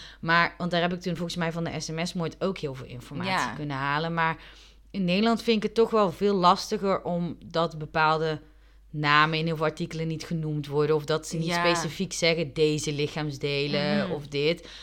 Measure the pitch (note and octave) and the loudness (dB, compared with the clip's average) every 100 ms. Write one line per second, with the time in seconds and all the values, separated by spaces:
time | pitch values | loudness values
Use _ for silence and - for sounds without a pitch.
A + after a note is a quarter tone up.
0 | - - E3 E3+ E3+ - F3 F3 F3 F3+ | -12 -8 2 4 4 0 -2 0 0 0
1 | F3+ E3+ F3 F3 E3 E3+ E3 D3+ D#3 D#3+ | -4 -4 -4 -4 -4 -2 -4 -6 -6 -6
2 | F3 F3+ D#3+ - F#3 F#3 D3 C3 B2 B2 | -4 -4 -6 -4 -4 -4 -6 -8 -12 -14
3 | - - F#3 F#3 B2+ A#2+ D3 C3+ C#3 D3 | -12 -8 -2 0 -2 -4 -6 -4 -2 0
4 | E3 E3+ E3 D#3 - - - - - D3+ | 0 0 0 -2 -8 -20 -20 -20 -12 -4
5 | F3 F#3 A3+ A3+ A#3 A3 G#3+ A3 A3+ A3+ | 0 2 2 2 2 0 2 2 4 4
6 | G3 D3 G#3 G3+ F3 F#3+ - G#3+ G3 F#3 | 2 2 2 4 6 4 2 -2 0 0
7 | D#3 F3 F3 - G#2+ E3 E3+ D#3 D3+ D#3+ | 0 -2 -4 -6 -6 -2 -2 -2 -4 2
8 | D#3 D#3 D#3+ D3+ - - - - - D3+ | 2 2 0 -4 -8 -20 -20 -20 -12 -2
9 | D3 D3 D#3 D#3 E3 D#3 D#3+ D#3 E3+ D#3+ | 6 6 6 4 0 0 -2 -2 -6 -6
10 | D#3+ D#3+ - E3 D#3 D3+ C#3+ C#3+ D3+ D#3 | -6 -6 -4 -4 -2 -4 -2 0 2 2
11 | D3 D#3+ D#3 E3 E3+ E3+ F3 E3+ E3 D3 | 0 -2 -2 -4 -2 2 2 2 0 -4
12 | F#3+ - E3+ E3 D3 D#3+ D#3 D3+ D3+ C#3+ | -6 0 2 2 0 2 2 2 -2 -2
13 | D3 D#3+ D3+ C3+ C#3+ C#3+ D3 D3 D3 D3+ | -2 -2 -6 -4 -2 0 0 0 2 0
14 | C3+ D3+ C#3+ C#3+ D3+ E3+ - - | 0 -4 -4 0 0 0 -4 -16